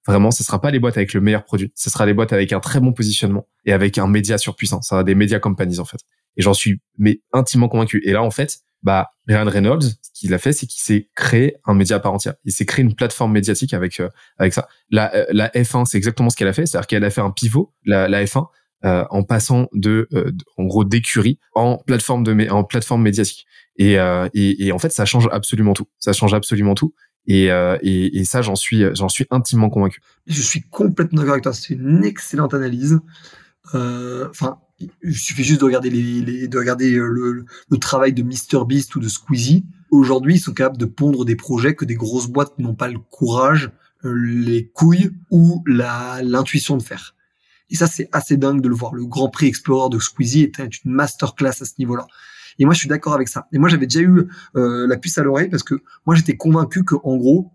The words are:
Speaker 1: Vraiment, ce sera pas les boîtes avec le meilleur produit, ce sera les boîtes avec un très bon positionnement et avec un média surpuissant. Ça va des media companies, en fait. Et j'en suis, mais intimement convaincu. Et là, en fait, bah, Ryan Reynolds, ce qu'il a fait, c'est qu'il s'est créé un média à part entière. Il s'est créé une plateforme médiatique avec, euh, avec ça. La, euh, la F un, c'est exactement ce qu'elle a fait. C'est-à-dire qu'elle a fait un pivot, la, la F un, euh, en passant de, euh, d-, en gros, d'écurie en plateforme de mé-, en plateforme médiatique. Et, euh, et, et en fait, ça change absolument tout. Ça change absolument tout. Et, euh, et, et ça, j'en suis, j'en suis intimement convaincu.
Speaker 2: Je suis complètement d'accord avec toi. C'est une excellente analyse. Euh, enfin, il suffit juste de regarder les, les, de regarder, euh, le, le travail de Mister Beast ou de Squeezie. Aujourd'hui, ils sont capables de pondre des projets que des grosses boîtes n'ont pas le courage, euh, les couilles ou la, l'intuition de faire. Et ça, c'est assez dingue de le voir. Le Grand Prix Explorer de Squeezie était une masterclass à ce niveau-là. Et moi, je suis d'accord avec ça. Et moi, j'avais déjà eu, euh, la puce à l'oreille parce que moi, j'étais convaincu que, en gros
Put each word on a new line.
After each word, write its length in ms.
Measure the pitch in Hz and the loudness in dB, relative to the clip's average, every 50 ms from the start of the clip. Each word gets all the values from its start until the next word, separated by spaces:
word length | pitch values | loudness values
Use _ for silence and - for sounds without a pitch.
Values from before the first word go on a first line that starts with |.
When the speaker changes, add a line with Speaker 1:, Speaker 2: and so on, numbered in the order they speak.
| _ | _
Speaker 1:
Vraiment, 240 | - 98 101 101 113 | 2 2 4 4 4
ce 140 | 117 - - | 2 0 -4
sera 160 | - - 95 | -4 -4 -2
pas 100 | - 147 | 0 0
les 80 | 143 127 | 0 2
boîtes 200 | 117 120 113 110 | 0 0 0 0
avec 160 | 98 - - | -2 0 0
le 80 | 101 | 2
meilleur 220 | 98 107 107 104 - | 2 2 2 0 -2
produit, 280 | - - 95 95 - _ | -4 -4 -4 -4 -6 _
ce 140 | - - - | -6 -6 -6
sera 160 | - - 110 | -2 0 2
les 80 | 104 | 2
boîtes 220 | 104 104 113 113 110 | 2 2 0 0 0
avec 180 | 98 98 95 | 0 0 0
un 80 | - - | -2 -4
très 180 | - - - 135 | -4 -2 0 2
bon 140 | 123 127 | 2 2
positionnement 560 | 120 - 110 104 104 - - 98 98 101 - _ _ _ _ | 2 0 -2 -2 -2 0 0 0 -2 -2 -4 _ _ _ _
et 80 | 104 | 0
avec 240 | 98 92 98 101 98 | 2 2 2 0 0
un 100 | 101 95 | 0 2
média 300 | 98 104 107 98 104 113 | 2 2 2 2 0 -2
surpuissant. 460 | - - 107 - - - - - 87 | -2 -2 -6 -6 -6 -6 -4 -4 -4
Ça 140 | - - 98 | -4 -2 0
va 60 | 92 | 0
des 120 | 92 95 95 | 2 2 4
media 260 | 98 107 104 113 101 | 2 2 2 0 0
companies, 400 | - 107 95 - 98 90 87 90 | 0 -2 -2 0 -2 -2 -2 -6
en 60 | 85 | -8
fait. 140 | - - - _ _ _ _ _ _ _ | -10 -14 -18 _ _ _ _ _ _ _
Et 60 | - | 0
j'en 120 | 92 101 98 | 2 2 2
suis, 260 | - - 110 98 - _ _ _ - | 2 2 0 -2 -2 _ _ _ 2
mais 240 | 104 107 104 - _ _ | 2 2 2 2 _ _
intimement 360 | - 131 127 - - 123 120 117 | 0 0 0 2 2 2 2 4
convaincu. 340 | - 113 113 107 - 104 - | 2 0 0 0 -2 -2 0
Et 80 | 98 | 0
là, 100 | 98 107 | 0 2
en 80 | 117 113 | 0 0
fait, 280 | - - 143 151 - - _ _ _ _ | -2 -4 -4 -6 -6 -14 _ _ _ _
bah, 280 | - 98 98 95 90 - _ _ _ | -2 0 0 0 0 -2 _ _ _
Ryan 220 | - 110 107 107 104 | 0 2 2 2 2
Reynolds, 360 | 95 101 98 107 139 165 143 120 107 _ | 2 2 2 2 2 2 0 -2 -2 _
ce 80 | - - | -16 -20
qu'il 220 | _ - - 90 90 | _ -8 -4 -2 -2
a 40 | 90 | 0
fait, 140 | - 135 | 0 0
c'est 140 | 151 - - | 0 0 -4
qu'il 160 | 120 - - | -8 -8 -8
s'est 260 | - - 107 104 - _ _ | -2 0 0 0 0 _ _
créé 420 | - - - 117 113 127 147 - - _ | -4 -2 2 2 4 2 2 0 -4 _
un 100 | - 101 | 2 2
média 220 | 98 98 92 110 | 4 4 2 0
à 40 | 98 | 0
part 120 | - 101 | 0 -2
entière. 220 | 95 101 - - - _ _ | -2 -2 -4 -6 -8 _ _
Il 80 | - | -8
s'est 140 | - - 101 | -4 -4 -2
créé 180 | - - - 131 | -2 2 2 2
une 100 | 117 107 | 2 2
plateforme 380 | - 131 117 - - 123 110 | 0 -2 -4 -2 -2 0 2
médiatique 400 | 107 107 98 107 104 - 131 131 | 2 2 2 0 -2 -2 -2 -4
avec, 260 | - 90 90 90 - - | -2 -4 -4 -4 -4 -6
euh, 100 | 87 90 _ _ - _ _ | -8 -8 _ _ -20 _ _
avec 160 | - 92 92 | 0 0 0
ça. 160 | - - - - _ _ _ _ | 0 -2 -6 -8 _ _ _ _
La, 240 | - 107 107 95 85 | 0 0 0 2 0
euh, 100 | 107 - - | 0 0 2
la 200 | 92 107 107 113 | 2 0 0 0
F 240 | - 120 120 - - | 0 0 0 2 0
un, 100 | 127 123 | -2 -2
c'est 120 | - - | 0 0
exactement 320 | 101 95 117 117 - 123 117 | 0 -2 -2 0 0 0 0
ce 80 | - | 0
qu'elle 120 | - 104 95 | 0 -2 0
a 40 | |
fait. 140 | 95 - 165 | 0 0 -2
C'est-à-dire 200 | 165 - 90 - | -2 -2 -4 -4
qu'elle 180 | - 113 104 104 | -2 -2 0 0
a 60 | 101 | 0
fait 120 | - - | 0 -2
un 80 | 104 98 | -4 -4
pivot, 420 | 101 - - 110 110 147 202 _ _ _ _ | -4 -2 -4 0 0 0 0 _ _ _ _
la, 220 | 104 101 95 95 92 | 0 2 2 2 2
la 180 | 101 101 101 | 0 0 -2
F 100 | 98 - | -2 -2
un, 120 | 135 165 - _ _ _ _ _ _ - | -4 -4 -4 _ _ _ _ _ _ -2
euh, 200 | 98 90 90 - - | 0 0 0 -2 -2
en 120 | - 98 | -2 -4
passant 460 | 95 - 120 110 - - 131 123 123 - | -2 0 0 -2 0 2 2 0 0 0
de, 340 | - 107 95 107 110 110 113 _ | -2 -2 0 2 0 0 -2 _
euh, 200 | 151 92 85 - | -2 -2 -2 -2
d-, 120 | - 90 - _ _ - | -6 -8 -12 _ _ -6
en 60 | 92 | -4
gros, 200 | 92 95 110 104 | 0 0 0 0
d'écurie 540 | 98 110 120 120 - - 120 98 117 147 _ _ _ _ | 2 0 -2 -2 0 -2 0 0 0 0 _ _ _ _
en 240 | 110 117 123 123 - | 0 0 0 0 -2
plateforme 460 | _ - 127 117 - - 127 120 117 | _ -2 -2 0 0 -2 -2 0 0
de 100 | 110 110 | 2 2
mé-, 160 | 104 107 - | 2 2 2
en 140 | 98 104 98 | 0 -2 -2
plateforme 360 | - - 120 110 - 120 117 | 0 -4 -6 -4 -2 0 2
médiatique. 460 | 113 107 101 110 104 - - - - _ _ - _ _ _ | 2 2 2 2 -2 -2 -4 -12 -20 _ _ -20 _ _ _
Et, 220 | - 98 101 101 95 | 2 4 4 4 4
euh, 300 | 92 90 90 90 92 90 - | 2 2 0 -2 -2 -2 0
et, 320 | 104 101 98 98 98 98 | 0 2 2 2 0 -2
et 60 | 98 | -2
en 60 | 90 90 | -2 -2
fait, 140 | - 165 | -2 -4
ça 140 | - - 104 | -2 -2 -2
change 220 | 104 - 123 117 117 | 0 2 2 2 2
absolument 400 | - 104 104 - - 110 110 101 | 0 -2 -2 -2 0 0 2 2
tout. 140 | 98 - 107 _ _ _ | 2 0 -4 _ _ _
Ça 140 | - 107 | -4 -2
change 220 | 98 - 110 101 104 | -2 0 2 2 2
absolument 400 | 107 104 - 113 104 104 101 98 | 0 0 -2 -2 0 2 0 2
tout. 200 | - 151 160 _ _ _ _ _ _ _ | 0 0 -4 _ _ _ _ _ _ _
Et, 240 | - 98 95 95 92 | 2 2 4 4 4
euh, 280 | 90 90 90 90 90 - | 2 2 2 0 0 0
et, 380 | - 95 95 92 92 92 - 95 | 0 0 0 0 0 0 -2 -2
et 60 | 95 | -4
ça, 180 | - - 127 | -2 -2 -2
j'en 140 | 120 110 95 | -2 -2 -4
suis, 280 | 95 - - 113 107 101 95 - | -4 -4 0 2 2 2 2 2
j'en 140 | 92 95 92 | 0 -2 -2
suis 160 | - - 131 _ | -2 -4 -4 _
intimement 400 | 127 131 120 - - 113 110 107 | 0 -2 0 2 2 2 2 2
convaincu. 320 | - 107 98 95 - - _ _ _ _ _ | 2 0 0 0 -2 -6 _ _ _ _ _
Speaker 2:
Je 160 | - 160 143 | -8 -6 -4
suis 180 | 120 - - 160 | -4 -4 -4 -6
complètement 600 | - _ - - - 302 165 - 170 165 165 156 | -8 _ -4 0 0 0 2 0 -2 0 0 0
d'accord 140 | 147 139 143 | 2 2 0
avec 100 | 135 120 | 0 -2
toi. 100 | 135 123 | -4 -6
C'est 200 | - - - 131 | -6 -8 -8 -8
une 300 | 127 127 139 156 180 202 | -6 0 2 2 2 2
excellente 480 | 208 202 - - - - 143 151 131 | 0 -2 -6 -10 -6 -4 -2 -2 -2
analyse. 480 | 139 139 131 127 120 120 135 147 160 160 160 165 - - - - - - _ _ _ _ _ - 151 | -2 -4 -4 -4 -4 -4 0 2 2 2 0 -4 -20 -20 -20 -20 -20 -20 _ _ _ _ _ -8 -6
Euh, 540 | 131 123 123 123 123 123 123 123 127 131 - | -6 -4 -4 -6 -8 -10 -10 -10 -10 -10 -10
enfin, 300 | - - - 131 - _ _ _ _ _ 185 - _ _ | -8 -6 -6 -6 -6 _ _ _ _ _ -20 -20 _ _
il 140 | - 175 139 | -8 -6 -6
suffit 280 | 113 - - 110 135 127 | -6 -6 -8 -6 -4 0
juste 160 | 131 156 139 | 0 2 2
de 40 | 139 | 4
regarder 240 | 131 127 127 127 127 | 2 2 0 -2 -2
les, 320 | 123 120 120 120 120 123 | -2 -2 -2 -2 -4 -4
les, 280 | 120 120 123 127 127 120 | -4 -4 -6 -8 -8 -6
de 100 | 123 127 | -4 -4
regarder, 360 | 120 123 123 123 131 131 120 | -2 -2 -2 0 0 2 2
euh, 120 | 123 120 | 2 0
le, 380 | 117 117 123 123 123 123 123 120 - - - - _ | 0 -2 -2 -2 -4 -4 -6 -10 -16 -20 -20 -2 _
le 80 | 123 113 | -2 -2
travail 340 | - - - 131 135 135 | 0 -2 0 2 2 2
de 100 | 131 123 | 2 0
Mister 360 | 120 123 127 123 - - - 135 120 | -4 -4 -6 -8 -4 -2 0 0 0
Beast 280 | 120 135 143 135 - - | 0 0 -2 -2 -2 -6
ou 40 | - | -6
de 80 | 117 107 | -6 -6
Squeezie. 560 | - - _ - 139 120 120 131 156 185 - - - _ - _ | -6 -8 _ -4 -2 -2 2 2 2 2 2 -4 -18 _ -4 _
Aujourd'hui, 440 | 156 143 135 123 135 131 131 147 180 | 4 4 6 6 2 0 2 4 2
ils 60 | 175 | 2
sont 120 | - - | 2 0
capables 240 | 117 - 262 - 135 | -2 0 0 0 0
de 80 | 120 117 | -2 -6
pondre 400 | 107 - - 147 147 143 123 123 | -6 -2 0 0 0 2 0 0
des 120 | 117 113 | -2 -2
projets 380 | 113 - - 127 117 117 147 156 | -2 -2 -4 -2 0 0 0 0
que 100 | - 151 | -2 -4
des 100 | 120 117 | -6 -4
grosses 320 | 113 120 107 120 127 120 | -6 -6 -4 -4 -4 -4
boîtes 320 | 120 120 139 143 139 _ - | -2 -2 -2 -2 -2 _ -6
n'ont 160 | 120 117 107 | -6 -6 -4
pas 140 | - 127 123 | -6 -6 -8
le 100 | 120 117 | -8 -12
courage, 720 | - _ - - - 120 117 123 131 143 156 151 135 110 _ _ _ _ _ _ - | -16 _ -6 -4 -2 0 2 2 2 4 2 2 0 -2 _ _ _ _ _ _ -8
euh, 80 | 127 | -4
les 560 | 120 120 120 117 120 120 120 117 117 117 117 - | -4 -2 -2 -2 -2 -2 0 0 0 -2 -2 -6
couilles 420 | _ - 160 165 175 185 208 - - - - _ | _ 2 4 4 6 4 2 -2 -2 -10 -6 _
ou 320 | 190 165 165 170 175 170 - | 4 6 6 6 4 0 0
la, 540 | 147 127 120 123 120 120 120 123 127 127 127 | 0 0 2 0 -2 -4 -6 -8 -8 -8 -6
l'intuition 540 | 127 123 123 131 135 - - 143 - - 147 | -4 0 0 0 0 0 -2 -4 -2 -2 -4
de 60 | 131 | -4
faire. 320 | 113 - - - - - _ _ _ _ _ _ _ _ _ _ _ _ | -4 -8 -12 -16 -16 -20 _ _ _ _ _ _ _ _ _ _ _ _
Et 60 | - | -2
ça, 100 | 165 175 | 0 0
c'est 220 | 165 - - 160 - | 0 0 -4 -8 -4
assez 240 | - 151 - - 147 | -4 -4 0 0 0
dingue 240 | 135 135 139 143 139 | 2 2 2 0 2
de 80 | 131 123 | 0 0
le 60 | 123 | -2
voir. 200 | 117 120 113 - | -2 -4 -8 -8
Le 120 | 123 120 | -10 -10
Grand 240 | 120 117 135 135 127 | -8 -2 -2 -2 -2
Prix 160 | - - 156 | 0 0 0
Explorer 420 | 135 120 - - - 131 131 131 131 | 0 0 -2 -2 0 0 2 2 0
de 100 | 120 110 | -2 -2
Squeezie 440 | - - _ - 131 117 123 156 | -4 -6 _ -4 -4 0 2 2
était 240 | 151 - - - 135 | 2 2 0 -8 -10
une 260 | 113 104 - _ 123 | -10 -12 -8 _ -2
masterclass 560 | 127 139 147 139 - - - 120 - - 139 131 | 0 0 0 -2 -2 -4 -6 -6 -2 -2 -2 -2
à 160 | 123 - 131 | -2 -4 -10
ce 80 | - - - | -12 -8 -6
niveau-là. 280 | 127 120 123 120 - _ _ - - - - - - - - - | -6 -4 -4 -6 -8 _ _ -20 -20 -20 -20 -20 -20 -20 -2 2
Et 80 | 131 | 4
moi, 80 | 147 175 | 4 4
je 60 | 160 | 2
suis 80 | - 147 | 2 -2
d'accord 260 | 147 151 - 151 147 | -4 -4 -2 -2 -2
avec 140 | 135 131 - | -2 -2 -4
ça. 180 | - 131 - _ | -6 -10 -10 _
Et 60 | 160 131 | 0 2
moi, 100 | 151 175 | 4 4
j'avais 180 | 165 147 131 | 4 2 0
déjà 140 | 123 117 160 | 0 2 2
eu, 280 | 170 180 180 180 180 - - - - _ - | 6 6 6 6 4 0 -6 -20 -20 _ -2
euh, 300 | 131 123 120 120 120 123 | 0 0 0 0 0 0
la 100 | 123 123 | 0 0
puce 200 | 120 - 170 - - | -2 -4 -6 -2 0
à 40 | |
l'oreille 260 | 147 139 135 143 170 - | 0 0 2 0 0 0
parce 140 | 180 - | -2 -4
que 140 | - - 147 - _ _ - _ _ | -4 -4 -6 -6 _ _ -20 _ _
moi, 100 | 160 170 | 2 2
j'étais 220 | 165 160 - - | 4 4 2 -2
convaincu 480 | - - 160 160 165 - 165 - 185 185 | -2 2 2 2 2 2 -2 -2 -4 0
que, 100 | - 160 - | 0 -2 -2
en 140 | - 143 131 | -2 -2 -2
gros 360 | 127 120 131 151 185 185 - | 2 4 4 4 4 2 -4